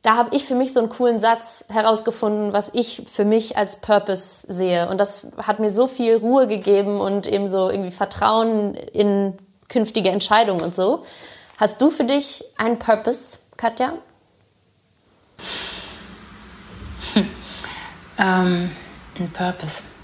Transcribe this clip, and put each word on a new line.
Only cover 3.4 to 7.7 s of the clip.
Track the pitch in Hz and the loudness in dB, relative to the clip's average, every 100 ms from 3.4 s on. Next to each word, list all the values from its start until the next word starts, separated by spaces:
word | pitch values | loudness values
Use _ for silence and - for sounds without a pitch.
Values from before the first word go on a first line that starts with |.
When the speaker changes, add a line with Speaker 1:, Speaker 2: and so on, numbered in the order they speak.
| 220 - | 2 -2
Speaker 1:
als | 202 - | 0 -2
Purpose | - 208 196 185 - - - | 2 2 2 0 0 -2 -4
sehe. | 180 185 175 175 | -2 2 2 0
Und | 190 | 0
das | 202 - - - | 0 0 -8 -10
hat | - 208 | -4 0
mir | 214 | 2
so | 202 254 | 2 2
viel | 254 233 226 | 2 2 2
Ruhe | 214 262 247 | 4 4 4
gegeben | 208 190 202 202 202 | 2 2 2 4 -2
und | 196 202 190 | 0 -2 -2
eben | 202 202 | -2 0
so | 190 | 0
irgendwie | 185 | 0